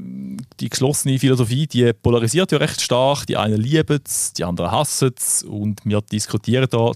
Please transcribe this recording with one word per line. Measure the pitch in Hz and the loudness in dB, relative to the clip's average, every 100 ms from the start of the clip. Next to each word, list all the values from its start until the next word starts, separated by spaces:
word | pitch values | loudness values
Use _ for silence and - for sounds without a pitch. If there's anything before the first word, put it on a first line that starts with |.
| 62 64 - - 135 - | -12 -12 -10 -12 -14 -10
die | 120 | -6
geschlossene | - 131 147 143 131 | -2 0 0 0 2
Philosophie, | 139 127 113 127 156 | 2 2 2 0 0
die | 123 120 | 2 2
polarisiert | 110 120 120 113 147 190 | 2 2 2 2 0 2
ja | 147 | 2
recht | 147 - | 0 -2
stark. | - 123 135 139 - | 0 2 2 0 -2
Die | - | -2
einen | 104 107 | 0 0
lieben | 117 156 156 147 | 2 2 2 0
es, | - - - | -2 -6 -6
die | - | -4
anderen | 87 87 87 | -4 -2 -2
hassen | 120 143 - 135 123 | 0 -2 0 0 0
es. | - - | -4 -4
Und | - 104 107 101 107 | -4 -4 -4 -4 -2
wir | 104 | -2
diskutieren | - 107 - 107 - 123 131 | 0 -4 -4 -4 0 0 2
da | 117 117 | 2 0